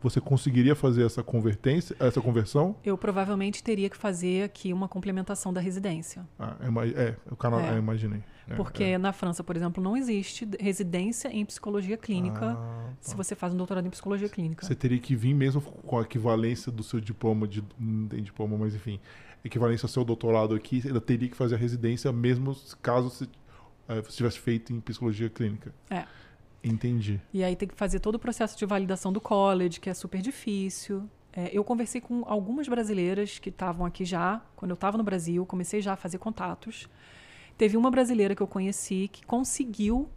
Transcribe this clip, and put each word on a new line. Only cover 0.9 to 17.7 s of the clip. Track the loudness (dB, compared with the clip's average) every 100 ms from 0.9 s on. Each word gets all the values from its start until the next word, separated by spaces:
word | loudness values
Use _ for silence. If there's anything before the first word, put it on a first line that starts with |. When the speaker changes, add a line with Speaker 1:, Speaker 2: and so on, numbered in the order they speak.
| 6 4
Speaker 1:
essa | 2
convertência, | -2 2 2 2 2 2 0 2
essa | 2 4
conversão? | 2 2 4 4 2 0
Speaker 2:
Eu | -2 -2
provavelmente | 0 0 0 0 0 -2
teria | -2 0 -2
que | -2
fazer | -4 -2 0 0
aqui | -2 -4 -4
uma | -2 -2
complementação | -4 -4 -4 -4 -4 -2
da | -2
residência. | -2 -2 -2 -4 -6 -12 -16 -10
Speaker 1:
Ah, | -8 -4
eu | -2
ima-, | 0 0
é, | 2 0 0 -10
o | -2
Cana-, | 0 2
Speaker 2:
É. | 2
Speaker 1:
eu | 2
imaginei. | 2 0 -2 -4 -8 -18 -10
É, | -6
Speaker 2:
Porque | -4 0
Speaker 1:
é. | 0 2
Speaker 2:
na | 0
França, | -2 -4 -4
por | -4
exemplo, | -2 -2 -2
não | 0 0
existe | 0 0 -2 -8
d-, | -8 -2
residência | -2 0 0 0 0 -2 -4
em | -4
psicologia | -4 -6 -2 -2 -2 -4
clínica | -2 0 0 0 -2 -2
Speaker 1:
Ah, | -6 -8 -8
tá. | -10
Speaker 2:
se | -8
você | -6 -6 -4
faz | -2
um | -2
doutorado | -2 -2 -4
em |
psicologia | -6 -4 -2 -2
clínica. | -2 -4 -4 -4
Speaker 1:
Você |
teria | 0 2 2
que | 2
vir | 2 4
mesmo | 4 4 2
com | -2 -12 -2 0
a |
equivalência | 0 0 2 4 2 0 -4
do | -6
seu | -4 -4
diploma | -4 0 2 2 0
de, | -4 -8